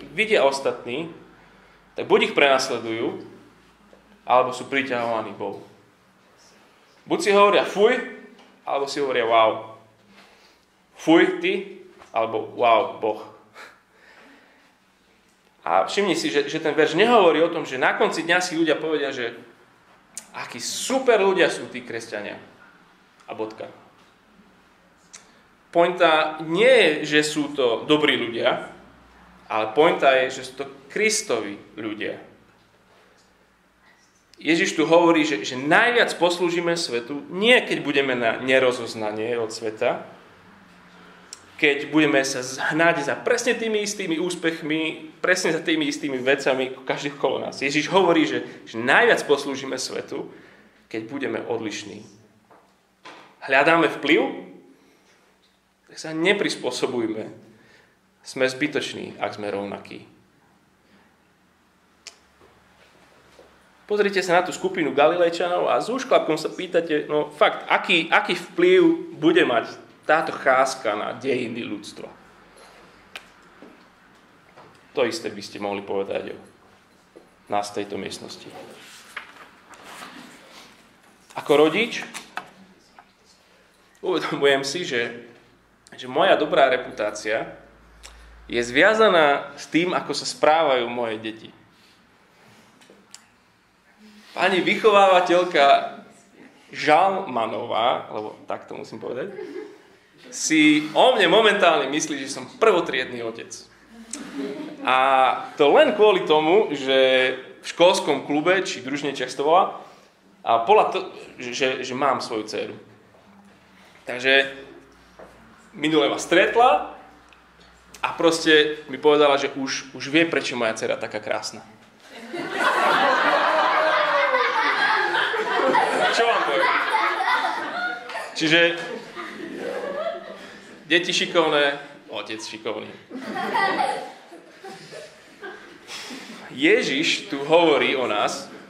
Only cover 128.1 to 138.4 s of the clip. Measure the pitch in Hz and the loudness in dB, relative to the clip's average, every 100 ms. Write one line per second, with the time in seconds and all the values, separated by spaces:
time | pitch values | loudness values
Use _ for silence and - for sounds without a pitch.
128.1 | - - - 156 165 170 170 - - - | -12 -12 -4 0 4 2 0 -8 -12 -14
129.1 | - - - - - - - - - - | -14 -14 -14 -14 -10 -8 -8 -8 -8 -8
130.1 | - - - - - - - - 170 180 | -8 -12 -18 -18 -20 -20 -16 0 0 0
131.1 | 175 185 175 156 151 143 139 - - - | -4 -2 0 2 2 0 -2 -10 -20 -14
132.1 | 110 104 110 - 107 113 107 107 - - | -12 -10 -10 -12 -10 -8 -8 -10 -18 -18
133.1 | 254 - 762 740 932 784 - - - - | -16 -12 -8 -4 -2 -2 0 -2 -4 -8
134.1 | - - 339 - - 392 381 - - - | -18 -20 -20 -20 -20 -20 -18 -18 -18 -18
135.1 | - - - - - - 339 - - - | -20 -20 -20 -18 -18 -20 -20 -18 -16 -14
136.1 | - - - - 123 151 226 240 135 160 | -16 -16 -18 -16 0 4 4 2 -2 -2
137.1 | - - 139 143 160 170 139 123 135 120 | -2 -4 -8 2 4 6 4 2 0 0
138.1 | 104 127 - | 0 0 -2